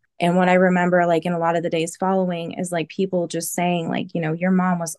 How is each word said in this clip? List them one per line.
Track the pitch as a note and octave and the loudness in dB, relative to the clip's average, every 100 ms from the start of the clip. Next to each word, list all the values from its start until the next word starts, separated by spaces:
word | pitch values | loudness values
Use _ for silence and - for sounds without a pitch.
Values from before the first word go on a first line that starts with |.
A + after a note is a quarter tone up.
| _ - | _ -4
And | F3 F3+ | 0 4
what | F3+ | 4
I | |
remember, | F3+ F#3 F3+ F3 F3+ F3 | 6 4 4 4 2 4
like, | E3 F3 | 2 0
in | |
a | E3+ | 0
lot | E3 E3+ | 0 0
of | |
the | F3 | 0
days | E3+ E3 - | -2 -2 -2
following | F#3+ F#3+ F3+ E3+ E3 | 0 0 0 -4 -6
is, | - F3+ | -8 -4
like, | F3 D#3+ | -4 -4
people | - F#3+ F3+ E3+ | -4 -2 -2 -2
just | E3 - | -6 -6
saying, | - F3 F3 E3 | -2 0 0 -2
like, | - F#3 | -4 -4
you | F3 | -4
know, | D#3 | -4
"Your | E3 F#3 | -2 0
mom | F#3 F#3 F3 | 2 2 0
was | E3 | -4